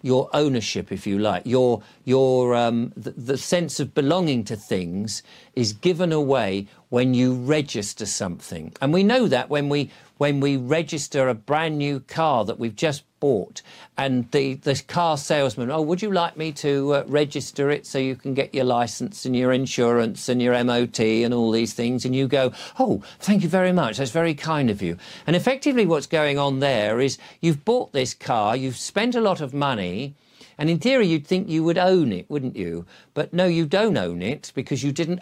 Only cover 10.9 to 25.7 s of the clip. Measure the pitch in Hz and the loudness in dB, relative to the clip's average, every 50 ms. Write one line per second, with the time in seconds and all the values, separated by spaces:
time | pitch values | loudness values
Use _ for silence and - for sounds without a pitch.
10.9 | 170 147 143 - - 139 131 127 117 107 104 - 147 156 160 160 156 147 143 143 | -6 -8 -8 -4 0 0 2 2 0 -2 -2 -2 0 0 0 -2 -2 -2 -2 -2
11.9 | 143 131 - - - 160 160 156 135 117 104 98 107 - 117 117 101 - 165 156 | -4 -4 -8 -8 -2 0 2 2 2 2 0 -2 -4 -4 -6 -6 -4 -2 -2 -2
12.9 | 143 - - _ _ _ 151 143 120 98 90 - - - - - - - - - | -2 -4 -10 _ _ _ 0 0 0 0 -2 -6 -12 -18 -20 -20 -20 -20 -20 -12
13.9 | _ - 139 135 127 123 120 - - 143 135 135 131 - - 147 131 143 - - | _ -4 -2 0 0 -2 -2 0 0 0 0 0 -4 -4 -2 -2 -2 -2 -4 -4
14.9 | - 175 175 165 156 143 - - 160 147 139 131 104 131 120 123 151 160 156 151 | -2 0 0 2 0 -2 -2 0 0 2 2 0 -2 -4 -4 -4 -2 -2 0 0
15.9 | 185 180 220 208 190 175 170 165 - 156 160 160 147 - - 147 143 139 139 143 | -2 -2 -2 -2 0 0 0 -2 -4 -6 -8 -8 -6 -4 -2 0 0 2 2 2
16.9 | 143 139 - - 139 147 151 143 - 143 123 - - - 139 143 147 - - - | 2 0 0 0 2 2 2 0 -2 -6 -8 -6 -4 -2 0 0 0 -2 -4 -6
17.9 | - 135 131 131 131 131 - 139 131 135 131 - - 131 127 127 120 120 120 117 | -4 -2 -2 -2 -4 -4 -6 -4 -2 -2 -2 -2 -2 0 0 2 2 2 0 -2
18.9 | - - 127 107 - - - 131 127 123 127 127 127 127 135 - - 131 120 117 | -4 -8 -8 -8 -10 -8 -4 -2 0 2 2 2 2 2 0 -2 0 2 2 4
19.9 | 120 120 113 113 95 - - - 123 123 120 123 120 120 120 123 120 120 123 120 | 4 2 2 0 -4 -6 -4 -2 0 2 2 2 2 2 2 2 2 0 0 0
20.9 | - - 113 110 110 113 120 117 123 120 113 113 110 113 117 107 - - 120 120 | 0 0 2 2 2 2 2 2 0 2 2 2 2 2 0 -2 -4 -4 -2 -2
21.9 | 127 123 - 127 127 135 135 123 143 135 131 123 - - - - - - 262 220 | -2 -2 -2 -2 0 0 0 2 2 2 2 0 -2 -6 -14 -12 -4 -2 0 0
22.9 | 113 98 - - - - - 196 208 196 175 151 180 185 185 185 180 180 143 110 | 0 -2 -4 -10 -18 -6 0 2 2 2 2 2 2 2 2 4 2 2 0 0
23.9 | 104 120 135 120 110 165 165 165 151 147 - 160 160 147 135 117 101 104 98 85 | -2 -4 -4 -2 0 0 0 0 -2 -2 -4 -2 0 0 2 0 0 0 -2 -4
24.9 | 85 - - - - - - 147 170 175 - 240 269 262 - 294 | -4 -6 -10 -18 -20 -8 -2 0 0 2 2 0 0 2 0 0